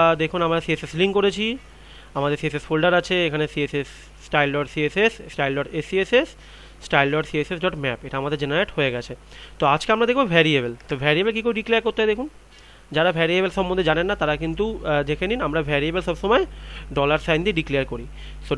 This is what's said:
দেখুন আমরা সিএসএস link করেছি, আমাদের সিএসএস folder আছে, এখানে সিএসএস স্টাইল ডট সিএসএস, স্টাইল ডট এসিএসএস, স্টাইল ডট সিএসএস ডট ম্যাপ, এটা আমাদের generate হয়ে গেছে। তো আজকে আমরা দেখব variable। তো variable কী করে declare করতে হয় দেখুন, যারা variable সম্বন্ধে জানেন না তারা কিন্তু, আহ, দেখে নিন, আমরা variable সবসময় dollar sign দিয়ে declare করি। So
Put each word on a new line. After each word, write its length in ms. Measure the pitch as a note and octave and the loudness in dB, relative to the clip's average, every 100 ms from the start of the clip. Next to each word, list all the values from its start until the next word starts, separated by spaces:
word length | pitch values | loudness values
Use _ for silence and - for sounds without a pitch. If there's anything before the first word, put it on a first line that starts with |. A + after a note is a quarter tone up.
| E3 D#3+ | 6 4
দেখুন 180 | D#3+ F3+ E3 | 0 0 0
আমরা 120 | E3 | 0
সিএসএস 280 | D#3+ D#3 D3+ D#3 | 0 -2 -2 0
link 120 | F#3+ G3 | 2 2
করেছি, 280 | G3 F#3 A3 C4+ - - - - - C#3+ | 2 0 -4 -4 -10 -20 -20 -20 -10 -2
আমাদের 180 | C#3+ D3 | -2 0
সিএসএস 240 | D#3 D3 - | -2 -4 -2
folder 240 | D#3 F3 F3 | 2 4 4
আছে, 160 | E3+ F3+ E3 | 2 0 2
এখানে 160 | D3+ D3+ | 0 -2
সিএসএস 360 | D3+ C#3+ C#3+ C3+ - - - - | -2 -2 -2 -6 -10 -20 -20 -2
স্টাইল 220 | D3+ C#3+ | 2 2
ডট 120 | C#3+ C#3 | 2 -2
সিএসএস, 380 | D#3 D3+ F#3+ A3 - F#3+ | -2 -2 2 0 0 -10
স্টাইল 200 | - C#3 C#3 | -4 -2 -2
ডট 120 | C#3 D#3+ | -4 -6
এসিএসএস, 500 | - F#3+ F#3 A#3+ - - - - - - - | -2 -2 2 2 2 -6 -20 -20 -20 -16 0
স্টাইল 220 | D3+ C#3 | 2 4
ডট 100 | D3+ D3+ | 0 -2
সিএসএস 280 | D3+ D3 D#3 | -2 -4 -2
ডট 100 | F3+ D#3+ | -4 -2
ম্যাপ, 140 | C#3 A#2 C3+ | -4 -4 -6
এটা 100 | C3+ | -4
আমাদের 160 | C#3+ D3 | -4 -2
generate 280 | C#3+ D#3 G#3 - | -2 0 -2 0
হয়ে 140 | C3+ | -2
গেছে। 180 | A#2+ A#2+ B2+ - - - - | -2 -8 -12 -16 -20 -12 0
তো 60 | C#3+ | 2
আজকে 160 | D3+ - | 4 2
আমরা 120 | A3 A#3 | 2 2
দেখব 100 | B3 A#3 | 2 4
variable। 380 | E3+ D#3 C#3+ A#2+ A#2+ - | 4 4 4 0 -6 -8
তো 60 | C#3 | -2
variable 300 | C#3+ D#3 G#3 A3 | 2 2 0 0
কী 60 | |
করে 120 | A3+ A3 | -2 -2
declare 220 | G#3+ A3+ A3 | 0 0 0
করতে 140 | G#3+ | 0
হয় 80 | A3 | 0
দেখুন, 160 | G#3+ D4 - - - - - - D3 | 0 -4 -10 -20 -20 -20 -20 -4 2
যারা 140 | F3 E3 | 2 2
variable 320 | E3 F3+ F#3+ G3 | 2 2 0 0
সম্বন্ধে 260 | F3+ F#3 D#3+ | 0 2 2
জানেন 160 | D#3 F#3 | 2 0
না 40 | G3+ | 0
তারা 120 | D3+ D3+ | 0 0
কিন্তু, 220 | D#3+ E3 A3 | -2 -2 -2
আহ, 280 | A3 E3 D3 C#3+ | -2 0 0 0
দেখে 160 | D3+ F#3 | -2 -2
নিন, 100 | A#3+ D#3 | -2 -2
আমরা 140 | D#3+ D3 | -2 0
variable 340 | C#3+ D3+ F3+ E3+ | 0 0 -2 -2
সবসময় 360 | D#3+ G3 B3 F#4+ - - - - C#3+ | -2 2 2 0 -6 -14 -14 -6 0
dollar 220 | C#3 D3+ - | 2 2 2
sign 140 | D#3 | 0
দিয়ে 120 | F#3 E3 | 0 -2
declare 260 | D3+ C#3 C3 | 0 -2 -2
করি। 140 | A#2+ A#2+ - - - | -6 -12 -16 -16 -10
So 60 | - | -4